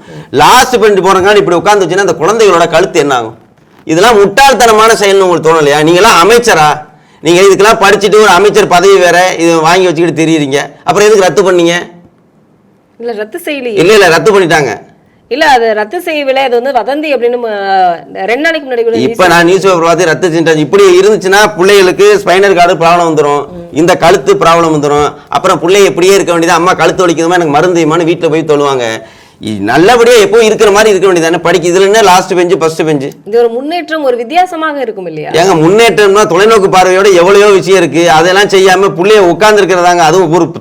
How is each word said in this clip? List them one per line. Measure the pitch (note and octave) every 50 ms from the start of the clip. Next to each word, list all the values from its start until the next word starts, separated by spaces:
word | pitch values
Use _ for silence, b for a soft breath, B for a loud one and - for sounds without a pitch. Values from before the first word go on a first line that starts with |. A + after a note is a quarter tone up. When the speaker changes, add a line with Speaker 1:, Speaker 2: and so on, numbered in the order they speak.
| B B B D3+ B B
Speaker 1:
லாஸ்ட் | B C3+ D3+ F3 A3 B3+ B3+ - - G#3
பெஞ்ச் | G#3+ G#3+ G3+ F#3
போறவங்க | E3+ F#3+ F#3+ F3+ F3+ G3+ G#3
இப்படி | G3+ D#3+ E3+ F3
உட்கார்ந்துச்சுன்னா | E3 E3 G3+ G#3 G3+ F#3+ D#3 F3+
அந்த | G3 G3+ F3
குழந்தைகளோட | E3 D#3 D#3 F#3+ A3 A3+ A3 G3 F3 E3+ E3+ -
கழுத்து | D#3 E3 F#3 - - D#3+
என்ன | C#3+ C#3+ C3+
ஆகும்? | B2 A2+ A2+ - - _ _ _ b b b b b b
இதெல்லாம் | - D#3 E3+ G3+ B3 A#3 G3+
முட்டாள்தனமான | G3+ F#3+ - C4 C#4 C#4 B3+ G3 B3 A3+ G#3+ G#3+ A3 A3+ G#3+ -
செயல்னு | G3+ G3 G3 G3
உங்களுக்கு | F#3+ F3+ E3+ D#3 D#3 D#3+
தோணலையா? | E3 D#3+ D3 C#3 C#3+ D3+ D3+ D#3+
நீங்களாம் | F3 F3+ G3+ A3+ F#3+ E3 E3+
அமைச்சரா? | G3+ A#3 A#3 A#3 A3+ F#3 D#3+ D3+ D3+ C#3+ - - b b b b b b b
நீங்க | b D#3 F3 F3+
இதுக்கெல்லாம் | G3 G3 F#3 E3+ G3 A3 - - F#3+
படிச்சுட்டு | G3 G#3 - G#3 G3+ F#3
ஒரு | G#3+ G#3+ G3+
அமைச்சர் | F3 F3 G3+ G#3 - G#3+ F#3
பதவி | D3 F3+ F3 F3 G3 G3 F#3
வேற | F3+ F3 E3+ F3 F#3 F#3 -
இது | E3 E3 E3 E3 D#3+
வாங்கி | D#3 D#3+ F3+ F#3+ F#3
வச்சுக்கிட்டு | F3+ D#3+ D#3+ F3 E3 C#3 D3 D#3+
தெரியுறீங்க, | D#3 E3 D#3 D3 C3+ C#3 C#3 - - B B B
அப்புறம் | F3 E3 F#3 G#3 G#3+
எதுக்கு | A3 G3 F#3
ரத்து | F3+ D3 G#3 F#3 F#3+
பண்ணீங்க? | F3+ F3 E3+ E3+ E3+ F3 - - - - - - _ _ _ _ _ _ _ _ _ _ _ _ _ _ _ _ _ -
Speaker 2:
இல்ல, | A#3 A#3+
ரத்து | A3+ G3+ G#3+ G#3+ F4+ E4+ -
செய்யலையே. | E4 D4 C#4 B3 A#3+ G#3 F#3+
Speaker 1:
இல்ல, | - F#3+
இல்ல, | A3 G#3 F#3+ E3+
ரத்து | D#3+ - - A3 G3+ G3
பண்ணிட்டாங்க. | F#3 D#3 E3 D#3 C#3 A#2 G2+ - - - _ b b b b b b -
Speaker 2:
இல்ல, | A#3 D4 D#4+ D4
அது | C4 A#3+ A3+ A3+ G#3
ரத்து | G#3+ G#3+ A3 F4 F4
செய்யவில்லை, | - E4+ D#4 D4 C#4+ C4+ C4 C4+
அது | C4+ B3+ A#3+ A#3
வந்து | B3 C#4 B3+ A#3
வதந்தி | G3+ A#3+ C#4 D4+ D4+ D#4
அப்படின்னு | C#4 A3+ A#3 A#3+ B3
ம-, | B3 A#3+ A3 G#3 G3+ G3 G3 G3 F#3+ F#3 F3+ E3+ D#3+ - - F#3+
ரெண்டு | G3 F#3+ G3+ A#3 C4+
நாளைக்கு | D#4 E4 E4 D#4 C#4+ C4
முன்னாடி | B3 A#3
கூட | A#3 A3+ A3+
Speaker 1:
இப்ப | A3 B2+ A3 A#3 - F#3
Speaker 2:
நியூஸ் |
Speaker 1:
நான் | F3 E3 E3+ E3+
நியூஸ் | E3+ F#3+ F#3
பேப்பர் | F#3+ G3 F#3 E3
பார்த்து | E3 E3+ E3+ D#3 E3
ரத்து | D#3+ D3+ - F3+ F3
செஞ்சாச்சு. | D#3 E3+ D#3+ D#3+ D#3+
இப்படி | D3+ D3+ B2+ G3+ G3 G3+ F#3 F3+ F3+
இருந்துச்சுன்னா | G3 G#3+ A3 E3+ F#3 F#3+ F#3+ G#3 G#3+ - -
பிள்ளைகளுக்கு | E3+ F3+ G3 G3+ G3+ F#3 F3+ D#3+ E3+ G3 G#3 G#3 F#3+ G3
ஸ்பைனல் | E3+ F3 F#3+ G3+ G3 F#3
கார்டு | F3 F3 F3 F#3
ப்ராப்ளம் | D3+ E3 E3 F3 F3 E3+ E3
வந்துரும், | D#3 D3+ D3 C#3+ C#3+ C#3+ - -
Speaker 2:
ம். | - - - - B2
Speaker 1:
இந்த | D3+ E3 E3+ F#3
கழுத்து | - - E3+ G3 F3 C#3+ G3 F#3+
ப்ராப்ளம் | - D#3 E3 E3+ E3+ E3 D#3+ D#3
வந்துரும். | D3 C#3+ C#3+ D3 D3 D3 C3 - B B B
அப்புறம் | - - - F#3 F3+ D3
பிள்ளை | D3+ F3 G3 G3+ G3
இப்படியே | F3 - E3+ F3+ F#3+ G3
இருக்க | F#3+ D#3+ E3
வேண்டியது, | E3+ E3 E3 F3 F3 D#3+
அம்மா | E3+ F#3
கழுத்து | F3 - D#3+ E3+ D#3 F3+ F#3
வலிக்குதுமா | E3+ D#3+ D3+ E3 E3
எனக்கு | F3+ F3+ E3+ D3+
மருந்து | C#3 D3+ F3 F#3 F3 E3+ E3
வைம்மான்னு | D3+ D#3+ E3+
வீட்டுல | E3 E3 F3 - E3+ D#3
போய் | D3+ E3 D3+
சொல்லுவாங்க. | D#3 D3 D3 D3 C#3+ C3+ B2+ A#2+ A2+ A2+ A2 - B B B B B B B -
இ-, | G#2+ G#2+ G2
நல்லபடியா | G2 G#2+ B2+ D3+ F3 A3 B3 A#3 A#3 A#3 B3
எப்போ | A3 G3 F#3+ G3+ A#3 A3
இருக்கிற | G#3+ G#3+ - A3 G#3
மாதிரி | G3 G#3 A3 A3 G3
இருக்க | F#3+ F#3+ G3
வேண்டியதானே. | F3+ D#3+ E3 E3 E3+ E3+
படிக்க | E3+ E3+ F3 F3+ D#3 F3
இதுல | E3+ F#3+
என்ன | G3 G3 G#3 A3+
லாஸ்ட் | G#3 F#3+ F3+ F#3+ F#3 F#3+ F#3+
பெஞ்ச், | F3+ F3 F3 F3+ C#3+
ஃபர்ஸ்ட் | D#3+ D#3+ D#3+ F#3+
பெஞ்ச்? | E3+ D#3 D3+ C#3 C3 D3+ - - -
Speaker 2:
இது | G3+ G#3+ A#3
ஒரு | A#3+ A3+
முன்னேற்றம், | A3+ B3 C#4 D4+ E4+ F4 D#4 - D#4 D#4 C#4+
ஒரு | B3+ B3
வித்தியாசமாக | A3+ A#3+ A3+ D#4 F4 F#4 F4+ F4 D#4+ D#4+ D#4 C#4+ C#4+
இருக்கும் | B3+ A3 - G3 F3+
இல்லையா? | E3+ D#3+ D3+ D3 D3
Speaker 1:
ஏங்க, | - D#3+ F3+ G3 F3+
முன்னேற்றம்னா | D#3 D#3 E3+ G3+ A3+ A#3 A3+ E3+ G#3+ G#3 G3 G3 G#3+ G#3+
தொலைநோக்கு | G#3 E3 F#3 G#3 A3+ A3+ G#3 F#3 F3+
பார்வையோட | F3 F#3 F3+ F#3 F#3 F#3 G3+ G#3 F#3+
எவ்வளவோ | E3+ F3 F#3+ G3+ G3+ G#3 G#3
விஷயம் | G3 F#3 D3+ F3 F#3+ F#3
இருக்கு. | E3+ C#3+ C3 E3 E3+ E3+
அதெல்லாம் | D#3+ D#3+ E3 F#3 F#3 G3 G#3 G3
செய்யாம | G3 F#3+ F#3+ F#3+ F#3 F#3 G3
புள்ளைய | F#3+ D3+ D#3+ F3+ G#3 G#3+ G#3+
உட்கார்ந்து | F#3+ E3+ D#3+ - G#3+ G#3+ G#3+ G#3
இருக்கிறதாங்க. | F#3+ D#3+ F#3 F3+ F3 F3+ F3 F3
அதுவும் | D#3+ D3+ E3 F#3+ F#3 D3+
ஒரு | E3 F3+ E3+ D#3+ E3+ -